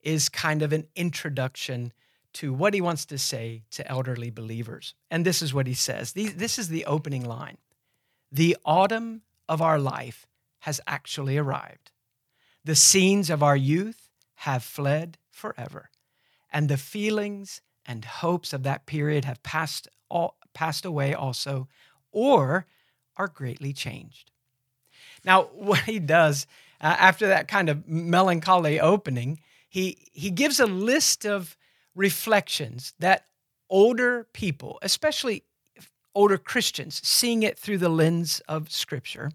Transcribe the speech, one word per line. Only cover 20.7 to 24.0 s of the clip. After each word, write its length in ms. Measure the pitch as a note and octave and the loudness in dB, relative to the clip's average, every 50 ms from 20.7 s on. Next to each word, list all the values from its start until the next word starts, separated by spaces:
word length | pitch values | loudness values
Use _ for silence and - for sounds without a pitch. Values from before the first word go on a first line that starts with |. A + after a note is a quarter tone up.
| D3 - - | -4 -4 -6
away 300 | F#3 E3 D3 C#3 C#3 D3+ | -4 -2 -2 0 0 -2
also, 540 | - - C3 A#2+ - - C#3+ C#3 C3 C3 - _ _ _ _ _ _ _ _ | -2 -4 -6 -6 -6 -6 -6 -4 -6 -6 -8 _ _ _ _ _ _ _ _
or 560 | _ G#3 A#3 C#4 C#4 F#3+ C#3 B2+ D3+ F#3 - _ _ _ _ _ _ _ _ _ _ | _ 0 4 6 6 6 4 4 0 -2 -2 _ _ _ _ _ _ _ _ _ _
are 120 | - G3 F#3+ | -8 -8 -8
greatly 440 | D#3 - C#3 B2 - - C#3+ C#3 C#3+ | _ -10 -10 -10 -8 -8 -8 -10 -8
changed." 580 | C3+ - - - - | -8 -8 -10 -10 -12